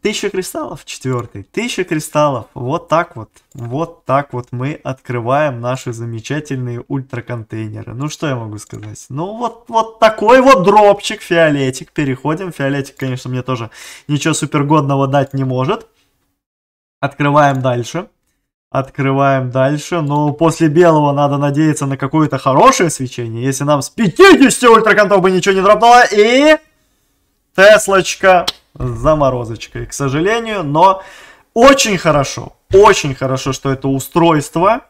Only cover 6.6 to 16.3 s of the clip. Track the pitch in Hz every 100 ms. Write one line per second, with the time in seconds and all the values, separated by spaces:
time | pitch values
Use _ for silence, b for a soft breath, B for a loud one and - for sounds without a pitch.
6.6 | 123 120 - 139 131 120 - 120 110 113
7.6 | 110 107 107 110 147 - - 127 113 104
8.6 | - 110 107 104 - 131 180 220 240 226
9.6 | _ 233 220 - 220 220 208 254 262 269
10.6 | 180 208 208 202 - 214 - 170 160 143
11.6 | 135 131 - - 143 127 147 160 190 -
12.6 | 139 143 135 _ 135 127 127 127 123 127
13.6 | 113 B B B B 143 165 - 147 151
14.6 | 143 156 139 139 135 139 135 135 131 127
15.6 | 131 226 - _ _ _ _